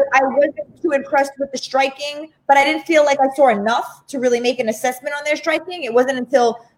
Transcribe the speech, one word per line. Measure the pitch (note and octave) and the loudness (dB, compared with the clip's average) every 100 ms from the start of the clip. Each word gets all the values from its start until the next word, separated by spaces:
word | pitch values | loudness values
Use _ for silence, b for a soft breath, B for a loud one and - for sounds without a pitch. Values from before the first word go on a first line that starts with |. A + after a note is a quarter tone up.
| C#4 | 4
I | C4 | 2
wasn't | C4+ B3 D4 - - - | 2 2 0 -2 -14 -6
too | E4+ | -2
impressed | C#4 C4+ C#4+ C#4 - | -2 0 -2 -2 -4
with | C#4 | -8
the | C4 | -8
striking, | - C4 C4+ C4+ C#4+ D4 D#4 _ - | -4 -2 -2 -4 -10 -12 -14 _ 2
but | C#4 | 4
I | |
didn't | C#4 D#4 D#4 | 4 0 2
feel | D#4 | 2
like | D4 C#4 | 4 2
I | C4+ | 0
saw | C#4 C4+ | 4 4
enough | G#3 G#3 A#3+ - - - | 4 0 -2 -4 -12 -12
to | C4+ | -4
really | B3 A#3+ | 0 0
make | A#3+ B3+ | 0 -2
an | A3 | -4
assessment | A3+ B3+ B3+ D4 C#4+ | -4 -4 -4 -8 -6
on | |
their | D4 D4+ | -4 -4
striking. | E4 D#4 E4 F4+ | -2 -4 -4 -10
It | B3+ | -2
wasn't | A#3 C4 C4 | 0 2 -2
until | A#3+ C4+ A#3+ A3+ B | 0 2 2 -2 B